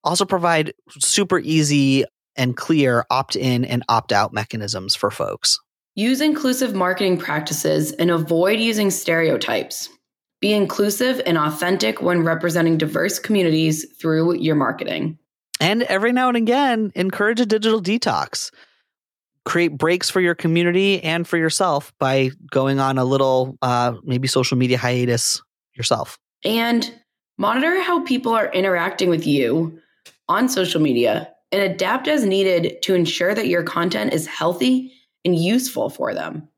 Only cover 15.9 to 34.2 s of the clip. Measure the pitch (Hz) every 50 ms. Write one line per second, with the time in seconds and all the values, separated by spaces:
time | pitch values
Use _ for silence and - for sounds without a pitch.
15.9 | - 190 208 240 247 254 254 254 240 233 226 226 240 277 285 262 240 220 214 196
16.9 | - - 180 190 - - 202 214 233 220 247 202 220 220 214 226 220 226 175 180
17.9 | 214 240 - - 110 80 69 - - - - - _ - - _ _ _ _ _
18.9 | _ _ _ _ _ _ _ _ _ _ _ - - 170 175 165 151 131 156 160
19.9 | 175 180 - - - 190 180 175 170 - - 165 165 170 175 175 175 185 196 196
20.9 | 196 180 - 160 165 170 170 - - 170 160 160 - - 190 180 147 143 - -
21.9 | _ _ 143 131 135 135 131 131 135 - - - - 135 131 135 139 135 135 135
22.9 | 135 131 127 127 135 135 135 135 131 131 127 131 131 - - 123 123 120 123 123
23.9 | 117 120 - 156 123 127 135 131 - 135 131 - 139 123 127 123 123 120 123 123
24.9 | 123 123 123 120 117 117 - - - - _ _ _ _ _ _ _ - 113 -
25.9 | 127 110 - - - _ _ _ _ _ - 190 220 226 233 233 240 233 - -
26.9 | - - _ _ _ _ _ _ _ - 190 208 226 254 285 330 359 381 349 349
27.9 | 349 320 269 - 262 254 240 233 226 220 202 - - 185 190 196 180 175 170 196
28.9 | 190 - 190 180 170 156 - 151 143 139 131 113 131 160 165 165 160 - _ _
29.9 | _ _ _ - _ _ _ - 170 208 254 254 - - 180 - - 160 156 143
30.9 | 123 120 120 113 107 - - - - _ _ _ - 202 196 190 170 - 190 185
31.9 | 226 254 262 294 302 285 233 196 190 196 196 190 180 170 165 - - - - -
32.9 | 190 180 165 151 - - 175 185 208 214 214 180 170 170 165 165 - 170 170 185
33.9 | 170 - - - - 160